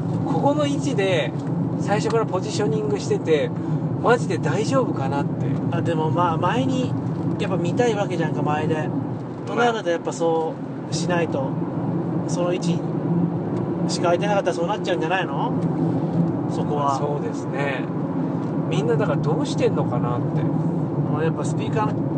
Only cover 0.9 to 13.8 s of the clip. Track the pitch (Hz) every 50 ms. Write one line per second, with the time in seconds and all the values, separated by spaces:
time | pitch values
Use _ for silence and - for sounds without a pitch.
0.9 | 240 208 190 190 185 156 131 120 - - - - - - - - - - - -
1.9 | 202 220 - 220 226 226 214 - 180 185 185 - - - 208 208 - 165 - -
2.9 | 202 190 - - 208 190 - 170 160 143 127 - - - - - - - - -
3.9 | - - - 202 247 233 - - 180 151 - 156 147 196 226 - 269 269 240 -
4.9 | - 143 - - - 143 - - - - - 135 135 - - - 165 170 160 165
5.9 | 170 156 156 156 156 170 180 170 160 151 175 185 214 247 262 262 262 254 247 -
6.9 | - - - - - - - - - - - 190 190 175 170 175 - - 240 247
7.9 | 247 208 196 - 175 160 165 156 147 151 147 151 151 151 156 160 160 151 151 -
8.9 | - - - - - - - - - - - - 202 214 240 240 226 220 190 170
9.9 | 170 165 - 160 139 156 165 165 160 160 160 160 - - - - - - - -
10.9 | - - - - 175 175 165 160 - 143 135 135 - 160 170 - - - - -
11.9 | - 170 - - 160 170 175 - - 175 175 175 175 - - 170 170 - - -
12.9 | - - - - 170 175 175 - - - - - - - - - - -